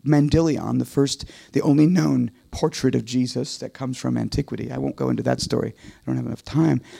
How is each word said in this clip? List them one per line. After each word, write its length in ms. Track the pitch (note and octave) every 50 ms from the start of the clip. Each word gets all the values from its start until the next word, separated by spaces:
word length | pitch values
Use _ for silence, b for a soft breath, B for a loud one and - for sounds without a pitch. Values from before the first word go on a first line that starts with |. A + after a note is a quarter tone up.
| -
Mandylion, 760 | - D3+ D3 C#3+ D3 - D#3+ E3 E3 D3 - - G#2+ A#2+ B2+
the 60 | B2
first, 400 | - - C3+ C#3 C#3 - - - B B B B B
the 100 | B C#3
only 260 | - D3+ C#3+ C#3+ D3+ D#3+
known 440 | F3+ F#3 D#3 D3+ C#3 B2+ B2 A2+ b b b b
portrait 440 | - - - D#3 - - - C3 B2
of 100 | B2+ A2
Jesus 520 | A#2 A#2+ B2+ B2 B2 - B2 B2 - - -
that 160 | B2+ - -
comes 240 | - C3+ C3 B2+ -
from 200 | - B2+ B2 A#2+
antiquity. 540 | A2+ A2 - - C#3+ - - - A2+ A#2
I 60 | B2+ C3
won't 180 | C3+ C#3 B2+
go 140 | - C3+ B2+
into 140 | B2 - A#2+
that 180 | B2+ - -
story. 320 | - - - - - - - -
I 280 | - - - - _
don't 100 | - B2+
have 100 | B2+ B2
enough 180 | A#2+ A#2 A#2 -
time. 380 | - - D3 D#3+ D#3+ C#3 B2+ B B B B